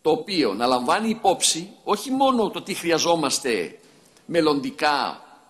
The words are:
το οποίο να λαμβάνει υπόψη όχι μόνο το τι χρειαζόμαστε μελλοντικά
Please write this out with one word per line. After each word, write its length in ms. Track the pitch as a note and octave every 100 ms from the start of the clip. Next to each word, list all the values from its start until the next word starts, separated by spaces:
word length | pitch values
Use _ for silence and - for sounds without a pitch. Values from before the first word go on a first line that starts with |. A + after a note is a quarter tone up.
το 80 | D#3
οποίο 420 | D#3+ - F#3 A#2+
να 120 | G2
λαμβάνει 440 | B2 B2+ B2 F#3 A3+
υπόψη 600 | G#3+ G3 E3+ - D#3+ F#3+ -
όχι 280 | - G#3 C#4
μόνο 380 | C4 C4+ B3 G3
το 120 | F3
τι 120 | F3
χρειαζόμαστε 1040 | F3+ E3+ D#3 D#3+ E3+ C#3 - C3 G#2+ D#2+ - - _ _ _
μελλοντικά 1000 | - E3+ D#3 C#3+ C3 - D3+ C#3 G2+ - - -